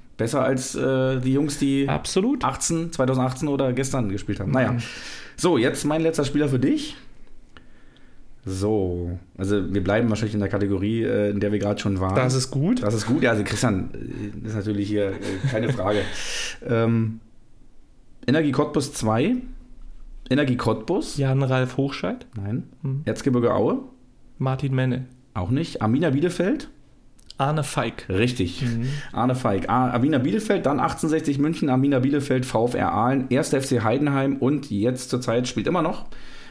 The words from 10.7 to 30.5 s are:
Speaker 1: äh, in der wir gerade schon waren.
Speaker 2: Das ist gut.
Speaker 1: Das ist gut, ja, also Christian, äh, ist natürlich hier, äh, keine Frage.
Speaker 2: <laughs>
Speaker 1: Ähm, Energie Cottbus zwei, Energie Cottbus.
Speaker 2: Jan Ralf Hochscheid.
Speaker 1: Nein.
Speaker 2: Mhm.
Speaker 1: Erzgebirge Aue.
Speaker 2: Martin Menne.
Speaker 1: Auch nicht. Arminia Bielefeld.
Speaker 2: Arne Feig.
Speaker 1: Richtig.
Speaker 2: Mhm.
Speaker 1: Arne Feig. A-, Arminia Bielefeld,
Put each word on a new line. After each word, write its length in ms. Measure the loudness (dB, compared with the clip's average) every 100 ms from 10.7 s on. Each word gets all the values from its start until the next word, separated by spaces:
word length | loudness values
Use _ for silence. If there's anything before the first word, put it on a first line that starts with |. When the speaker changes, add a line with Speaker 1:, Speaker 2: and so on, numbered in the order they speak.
| 0 0 0
Speaker 1:
äh, 300 | 0 0 0
in 80 | 0
der 120 | 0
wir 60 | 0
gerade 220 | 0 0
schon 200 | 0 0
waren. 160 | 2 2
Speaker 2:
Das 200 | 2 2
ist 160 | 0
gut. 320 | 0 2 2
Speaker 1:
Das 100 | 2
ist 140 | 0 0
gut, 160 | 2
ja, 80 | 2
also 120 | 2
Christian, 460 | 0 0 2 2 -2 -8 -10 -8 -8 -8
äh, 20 | -6
ist 60 |
natürlich 340 | -4 -2 -2 0
hier, 260 | 0 0
äh, 0 | -2 -6 -4 -2
keine 200 | 0 0
Frage. 320 | 0 0 0 0
Speaker 2:
<laughs> 60 | -4 -6 -6 -6 -8 -2
Speaker 1:
Ähm, 540 | 2 2 2 0 -4 -12 -20 -20 -20 -20 -20 -20 -20 -20 -8 0
Energie 260 | 2 4
Cottbus 400 | 2 2 0 -2
zwei, 420 | -2 0 2 2 0 -4 -12 -16 -18 -16 -14 -14 -10 0
Energie 260 | 2 2 2
Cottbus. 640 | 0 0 0 -2 -2 -2
Speaker 2:
Jan 260 | 2 2
Ralf 320 | 2 2 0 0
Hochscheid. 500 | -2 -2 -6 -6 -10 -10
Speaker 1:
Nein. 260 | -6 -6 -6 -8
Speaker 2:
Mhm. 200 | -6 -4
Speaker 1:
Erzgebirge 500 | -4 -2 2 2 4
Aue. 260 | 2 2 0 -4 -18 -20 -20 -16 -4
Speaker 2:
Martin 360 | -2 -2 0 0
Menne. 320 | 2 0 -4 -14 -10
Speaker 1:
Auch 160 | -6 0
nicht. 320 | 0 -2 -2
Arminia 300 | 2 2 4
Bielefeld. 580 | 2 0 2 0 0 -4 -18 -20 -20 -20 -20 -12 -4
Speaker 2:
Arne 260 | 0 0
Feig. 420 | -2 -2 -2 -4 -2
Speaker 1:
Richtig. 540 | 2 2 2 -2 -2
Speaker 2:
Mhm. 260 | -2 -2 -2 -4 -6
Speaker 1:
Arne 240 | 0 0 2
Feig. 340 | 0 0 2
A-, 200 | 2 2
Arminia 300 | 2 2 2
Bielefeld, 460 | 2 0 2